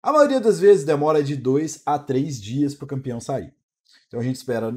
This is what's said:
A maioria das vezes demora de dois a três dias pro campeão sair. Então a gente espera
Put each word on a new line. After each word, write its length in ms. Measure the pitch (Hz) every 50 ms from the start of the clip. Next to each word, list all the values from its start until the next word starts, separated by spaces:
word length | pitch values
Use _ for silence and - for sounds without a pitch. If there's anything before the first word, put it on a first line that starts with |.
A 100 | - 233
maioria 260 | 294 302 294 262 269 262
das 220 | 208 226 190 165
vezes 240 | 185 202 202 180 147
demora 400 | 151 151 143 147 156 156 156 147
de 100 | 135 147
dois 460 | 135 113 127 131 143 160 151 - - _
a 120 | 143 147 143
três 400 | 143 - 127 131 143 160 139 117
dias 360 | 98 104 123 139 147 139 139
pro 120 | - 147
campeão 360 | 135 139 131 131 131 117 117
sair. 320 | - - 139 120 85 - _ _ _ _ _ _ _ _ _ _ _
Então 140 | _ - 117
a 20 |
gente 140 | 117 127 127
espera 340 | 127 - - 123 113 113 110 120